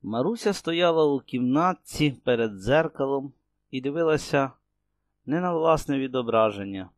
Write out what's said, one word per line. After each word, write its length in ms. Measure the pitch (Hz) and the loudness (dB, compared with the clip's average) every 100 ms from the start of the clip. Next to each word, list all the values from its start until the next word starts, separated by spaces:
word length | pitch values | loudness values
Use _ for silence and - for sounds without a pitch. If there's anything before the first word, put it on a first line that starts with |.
Маруся 520 | 95 110 147 233 208 | -6 -4 -2 -2 -4
стояла 520 | 196 - 165 175 160 151 | -4 -4 0 2 4 2
у 140 | 139 | 2
кімнатці 920 | - 127 123 139 180 180 - - 147 123 | -2 -4 0 2 0 -2 -10 0 0 0
перед 280 | - 120 113 | -2 0 0
дзеркалом 800 | 98 95 143 160 - 135 139 139 _ _ _ _ | -4 2 2 2 -2 -2 -2 -4 _ _ _ _
і 100 | 131 | -6
дивилася 720 | 131 147 165 156 - 143 135 - _ _ _ _ _ _ - | -4 -2 0 0 0 0 0 -6 _ _ _ _ _ _ -4
не 160 | 156 | -2
на 120 | 180 | -2
власне 460 | 170 160 156 - 139 | 0 2 2 2 -4
відображення. 880 | 135 127 117 113 110 101 98 98 92 | -2 -2 0 4 2 0 -8 -8 -12